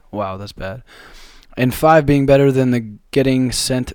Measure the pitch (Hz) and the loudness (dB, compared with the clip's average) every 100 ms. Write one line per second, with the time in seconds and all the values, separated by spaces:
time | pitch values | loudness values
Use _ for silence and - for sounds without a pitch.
0 | _ 104 98 95 101 - 95 107 - - | _ -8 -8 -10 -14 -12 -12 -12 -18 -20
1 | - - - - - - 127 117 156 160 | -20 -20 -20 -20 -16 -4 -2 0 4 4
2 | 143 143 139 139 139 131 127 120 110 104 | 4 2 4 4 4 2 0 0 -4 -14
3 | _ 139 131 131 127 110 - 127 123 | _ -2 0 0 -2 -4 -4 -4 -6